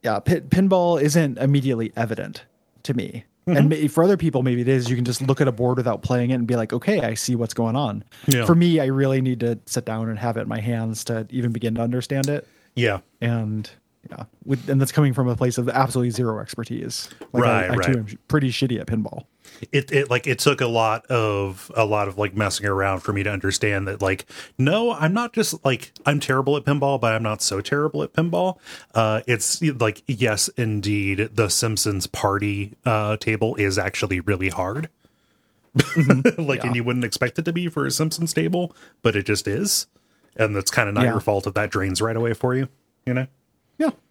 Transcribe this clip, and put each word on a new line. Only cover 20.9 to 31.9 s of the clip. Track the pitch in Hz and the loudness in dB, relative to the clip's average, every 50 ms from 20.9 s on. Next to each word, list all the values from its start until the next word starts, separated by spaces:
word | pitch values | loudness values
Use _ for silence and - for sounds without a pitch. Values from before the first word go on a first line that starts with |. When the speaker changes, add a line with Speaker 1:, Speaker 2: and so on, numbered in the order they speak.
| 107 113 _ | 0 -2 _
Speaker 2:
of, | - 127 120 110 107 104 101 101 98 95 95 - - - | -2 0 0 2 2 0 0 -2 -4 -6 -10 -16 -6 0
a | 113 110 | 0 2
lot | 101 107 104 101 98 | 2 2 0 0 -2
of, | 92 | -2
like, | 98 104 98 92 | -2 -2 -2 0
messing | 104 104 98 - - 104 | 0 0 0 0 -2 -2
around | 101 98 98 98 98 95 90 | 0 0 2 2 0 0 -2
for | - - | -2 -2
me | 104 101 | -2 -2
to | 95 104 | -2 -2
understand | 101 95 90 98 95 - - 107 101 98 98 | -4 -2 -2 -2 -2 0 0 0 0 -2 -2
that, | 95 101 104 | -4 -4 -2
like, | 98 95 95 95 - _ - - - - _ - | 0 0 0 -2 -6 _ -16 -18 -18 -14 _ 0
no, | 131 143 175 220 233 240 | 0 2 2 2 0 -2
I'm | 214 147 156 160 | -2 0 0 0
not | 190 226 240 233 | 2 0 -2 -2
just, | - 220 214 - - - _ | -2 -2 -2 -2 -4 -2 _
like, | 135 127 117 - - _ - - | 0 0 0 -4 -16 _ -2 0
I'm | 143 147 147 | 0 0 0
terrible | - - 131 131 135 139 143 | 0 0 0 2 2 2 0
at | 147 - | 0 2
pinball, | 143 143 147 139 139 139 127 | 0 0 2 2 0 0 2
but | 120 113 | 2 2
I'm | 110 110 | 2 0
not | 113 107 107 - | 0 -2 -2 -2
so | - - 101 98 | -2 -2 -2 -4
terrible | 101 - 143 143 151 151 - 151 | -2 -2 0 0 0 -2 -2 -4
at | 151 - | -6 -2
pinball. | _ - 160 170 170 175 180 185 180 _ _ - - - - _ - | _ 0 0 2 0 0 0 0 -2 _ _ -20 -20 -20 -20 _ 0
Uh, | 113 113 107 107 110 - | 2 2 2 0 0 0
it's, | - 123 110 - - - - | 0 -2 0 0 -4 -2 0
like, | 170 151 135 120 117 107 104 - _ | 0 -2 0 2 0 0 0 -4 _
yes, | - 127 104 127 113 107 104 - - - | -6 -2 0 0 0 0 0 -2 -4 -2
indeed, | - 120 110 107 104 98 104 104 104 98 98 98 92 110 110 - | -4 -4 -2 -2 -2 -2 -2 -2 -2 -2 -2 -2 -2 -4 -2 0
the | 113 110 95 | 0 0 2
Simpsons | - - - 113 107 98 - 107 | 0 0 0 -2 -2 -2 -2 -2